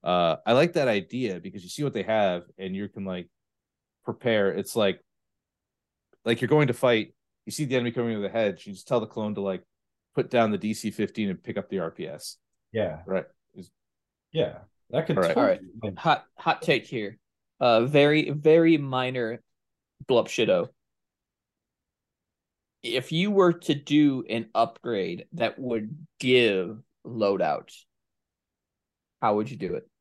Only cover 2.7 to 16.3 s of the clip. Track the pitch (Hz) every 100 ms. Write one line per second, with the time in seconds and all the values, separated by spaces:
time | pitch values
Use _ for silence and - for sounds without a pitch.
2.7 | 95 101 - 98 90 87 _ _ _ _
3.7 | _ _ _ - 113 120 110 98 87 98
4.7 | 117 101 90 _ _ _ _ _ _ _
5.7 | _ _ _ _ _ - 117 123 151 151
6.7 | - 127 113 104 _ _ _ - - 147
7.7 | 127 120 120 117 107 101 110 107 87 -
8.7 | 95 - 123 110 - 107 101 98 90 _
9.7 | _ _ _ _ - - 123 113 101 107
10.7 | 107 107 101 104 - 104 90 - 107 -
11.7 | 98 82 - 80 71 - - _ _ _
12.7 | 110 101 80 92 95 - _ _ - 87
13.7 | _ _ _ _ _ _ 151 127 - -
14.7 | _ _ 127 - 160 87 - 202 185 -
15.7 | - 107 - 170 151 -